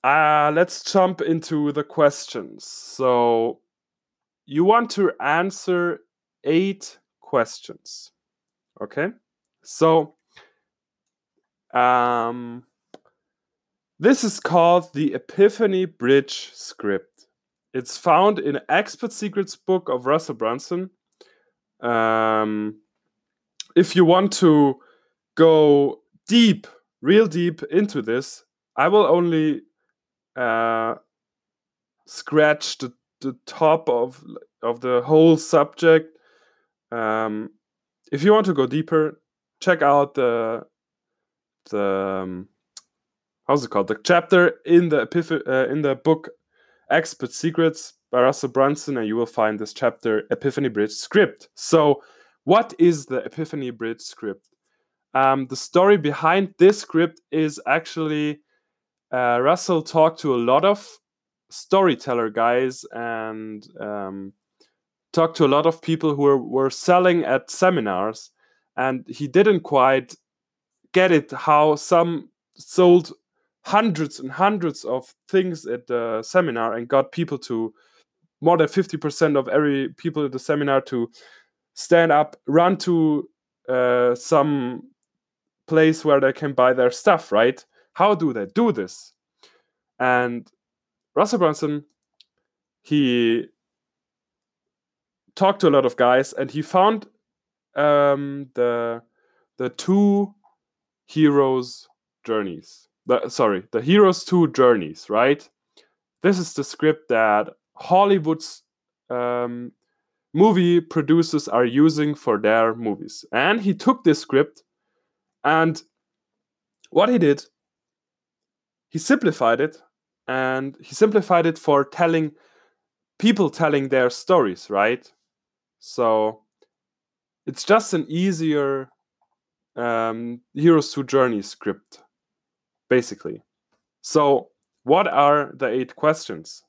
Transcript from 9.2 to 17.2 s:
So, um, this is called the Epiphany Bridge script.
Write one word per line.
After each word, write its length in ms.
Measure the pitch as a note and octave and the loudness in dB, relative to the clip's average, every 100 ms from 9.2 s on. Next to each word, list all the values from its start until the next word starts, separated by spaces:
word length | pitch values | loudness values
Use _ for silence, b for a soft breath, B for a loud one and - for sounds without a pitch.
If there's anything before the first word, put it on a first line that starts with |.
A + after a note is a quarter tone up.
| _ _ _ _ | _ _ _ _
So, 520 | - - E3 D#3+ D3+ _ _ b b b _ _ _ _ _ _ _ _ _ _ _ | -18 0 2 2 0 _ _ b b b _ _ _ _ _ _ _ _ _ _ _
um, 920 | B2 B2 B2 B2 A#2+ A#2 B2 A#2+ A#2+ _ _ _ - _ _ _ _ _ _ _ _ _ _ | -2 0 2 0 -2 -6 -8 -14 -16 _ _ _ -20 _ _ _ _ _ _ _ _ _ _
this 240 | F3+ C4+ | 2 2
is 160 | A3 - | 0 -6
called 540 | - F3 E3+ F3 F3 | 0 4 4 4 0
the 200 | C#3+ D3+ | -6 -4
Epiphany 720 | E3+ - - G3+ G3+ A3 F#3+ F#3 | -6 -10 2 2 4 -2 0 -4
Bridge 680 | _ A#2+ C#3 C#3 - - | _ 2 2 2 -14 -16
script. 720 | - - - G#2 G2 _ _ | -18 -20 -8 -4 -4 _ _